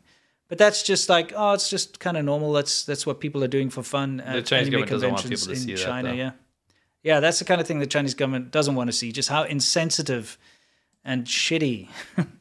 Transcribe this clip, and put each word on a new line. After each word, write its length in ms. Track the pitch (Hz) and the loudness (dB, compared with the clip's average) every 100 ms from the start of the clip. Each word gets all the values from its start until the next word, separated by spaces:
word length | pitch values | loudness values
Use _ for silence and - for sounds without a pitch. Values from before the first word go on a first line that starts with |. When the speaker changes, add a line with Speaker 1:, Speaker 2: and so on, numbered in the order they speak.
| _ _ _ _ - | _ _ _ _ -4
Speaker 1:
But 100 | 170 | 4
that's 240 | 208 202 | 6 6
just 280 | - 185 - | 2 2 4
like, 220 | 170 165 208 | 4 2 0
oh, 160 | 208 | 2
it's 180 | 196 - | 2 0
just 300 | 196 - - | -2 -4 -6
kinda 240 | 180 160 | -4 -2
normal. 280 | 143 147 151 | 0 0 2
That's, 300 | 147 143 - | 2 2 -2
that's 220 | - 143 147 | -2 -4 -4
what 140 | 135 | -4
people 240 | 156 143 | -4 -2
are 40 | 127 | 0
doing 220 | 139 131 | 0 0
for 140 | 131 | -4
fun 360 | 123 139 139 131 | -4 -2 -2 -4
at 120 | 131 127 | -4 -4
Speaker 2:
The 40 | |
Chinese 280 | 117 135 135 | 2 2 2
Speaker 1:
anime 20 | |
Speaker 2:
government 180 | 135 113 | 0 0
doesn't 200 | 107 101 | 0 0
want 100 | 98 | -2
Speaker 1:
conventions 200 | 120 98 | -4 -4
Speaker 2:
people 120 | 95 127 | -4 -4
to 60 | |
Speaker 1:
in 60 | 123 95 | -4 -4
Speaker 2:
see 60 | |
that, 40 | 92 | -4
Speaker 1:
China, 220 | 123 127 | -4 -4
Speaker 2:
though. 60 | 123 | -4
Speaker 1:
yeah. 160 | 131 - _ _ _ _ _ _ | -6 -8 _ _ _ _ _ _
Yeah, 160 | 156 151 | 2 4
that's 180 | 160 170 | 4 2
the 80 | 180 | 2
kind 160 | 175 | 2
of 60 | 165 | 2
thing 100 | 151 | -2
the 80 | 139 | 0
Chinese 300 | 147 139 127 | 0 0 0
government 340 | 135 131 123 | -2 -2 -2
doesn't 240 | 156 143 | 2 2
wanna 180 | 131 120 | 2 0
see, 200 | - 117 | -2 -4
just 180 | 120 131 | -4 0
how 140 | 151 | 0
insensitive 960 | 156 143 - 175 160 - 143 123 107 - _ _ _ _ _ _ - | 0 0 0 2 0 0 -2 -2 -4 -14 _ _ _ _ _ _ -4
and 200 | 127 120 | -4 -2
shitty 640 | - - 165 143 110 92 - - - | -2 0 0 0 -2 -8 -16 -8 -4
<laughs> 100 | - - | -4 -6